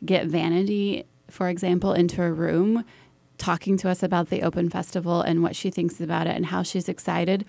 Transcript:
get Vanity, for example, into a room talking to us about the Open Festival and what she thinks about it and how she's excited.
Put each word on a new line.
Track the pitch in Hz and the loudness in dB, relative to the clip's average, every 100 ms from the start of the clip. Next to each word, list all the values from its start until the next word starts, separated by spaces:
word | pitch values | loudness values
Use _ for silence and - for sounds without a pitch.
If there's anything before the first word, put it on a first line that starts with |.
| 160 | 0
get | 185 165 | 0 2
Vanity, | 165 165 175 196 208 202 - - _ - | 0 2 2 2 0 0 -2 -8 _ -14
for | - 180 | -4 -2
example, | 180 185 180 190 | 0 0 2 2
into | 185 175 - | 4 2 2
a | 175 | 0
room | 160 165 160 202 233 226 - - _ _ - | 0 2 2 2 2 -2 -14 -20 _ _ -8
talking | - 170 - 190 | -4 -2 0 0
to | 185 | 0
us | 180 | 0
about | 180 180 160 | 0 0 0
the | - | 0
Open | 165 180 170 | 0 0 0
Festival | 180 - 185 175 175 | -2 -4 -4 0 0
and | - 165 | 2 2
what | 170 - | 2 0
she | 190 | -4
thinks | 185 175 - | -2 -2 -4
about | 160 170 165 | -4 -2 -2
it | - | -2
and | 165 | -2
how | 180 | -2
she's | 180 190 180 | -2 -4 -4
excited. | 180 - 175 175 196 | -6 -2 0 2 0